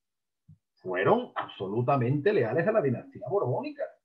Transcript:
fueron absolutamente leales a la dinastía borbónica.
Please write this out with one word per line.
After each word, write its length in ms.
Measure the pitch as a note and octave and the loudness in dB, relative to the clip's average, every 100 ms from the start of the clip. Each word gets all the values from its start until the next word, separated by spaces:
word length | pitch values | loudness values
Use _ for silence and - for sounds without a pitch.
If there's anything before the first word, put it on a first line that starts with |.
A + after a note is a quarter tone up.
| _ _ _ _ _ - _ _ | _ _ _ _ _ -20 _ _
fueron 560 | F#3 F3+ G3 B3 B3 | -6 0 2 2 0
absolutamente 960 | - - - F#2+ A2 B2 C#3 A#2+ D3 G3+ | -8 -10 -8 -4 -2 2 2 2 2 2
leales 340 | G3+ A#2 E3 G#3 | 2 2 0 2
a 40 | |
la 80 | A3 | 2
dinastía 460 | C#3 G#2+ - - C3+ | 2 -2 -6 -14 -4
borbónica. 540 | G3+ B2 E3 D4+ C#4+ - - | -2 0 -2 -6 -8 -10 -12